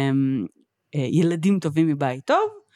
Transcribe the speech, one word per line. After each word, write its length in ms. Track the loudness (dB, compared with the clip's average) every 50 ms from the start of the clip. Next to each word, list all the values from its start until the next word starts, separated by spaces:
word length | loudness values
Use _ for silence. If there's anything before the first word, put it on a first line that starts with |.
| 0 2 2 2 0 0 -2 -2 -6 -8 _ _ _ _ _ _ _ _ -6
אה, 120 | -4 -2 0
ילדים 480 | 2 2 2 2 0 0 0 0 0 0
טובים 280 | -2 -2 0 0 0
מבית 380 | 0 0 0 -2 -2 -4 -4 -2
טוב, 240 | 0 0 0 0 -2 -6 -10 _ _ _